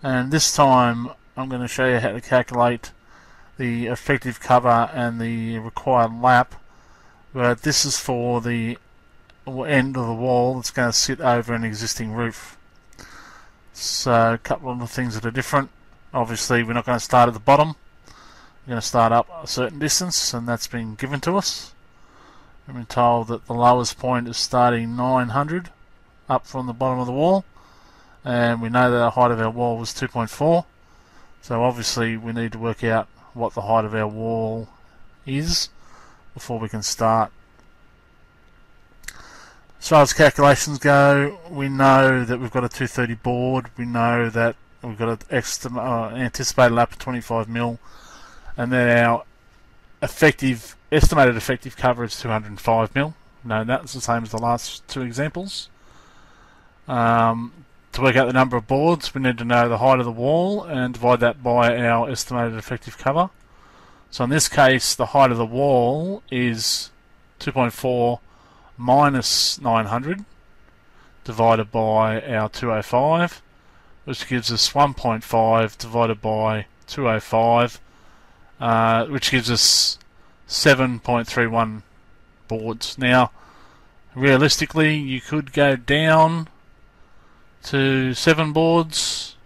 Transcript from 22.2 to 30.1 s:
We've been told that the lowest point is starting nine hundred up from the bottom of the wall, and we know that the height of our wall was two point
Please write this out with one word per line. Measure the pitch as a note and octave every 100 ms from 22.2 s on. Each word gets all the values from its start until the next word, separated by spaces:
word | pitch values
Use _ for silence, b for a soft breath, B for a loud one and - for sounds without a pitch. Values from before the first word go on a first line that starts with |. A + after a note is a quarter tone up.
| b b b b -
We've | B2+
been | A#2+
told | - A#2+ A#2+ A2
that | A2+ -
the |
lowest | A#2+ B2 B2 A#2 -
point | B2+ B2 A#2+
is | A#2
starting | - B2+ B2 A#2+ A#2 A#2+
nine | B2+ B2+ B2
hundred | A#2+ D3 F3 F3 - - - _ _ -
up | B2+ -
from | C3 B2+
the |
bottom | A#2 C3 B2+
of | B2
the |
wall, | C3 E3 F#3+ - b b b b b b b
and | C3 A#2+ A#2+ A#2
we | A2+
know | B2 B2
that | A#2+
the | A#2+
height | B2 A#2+
of | A#2
our | A2+
wall | A#2 A#2+ A2+
was | A2+
two | -
point | C3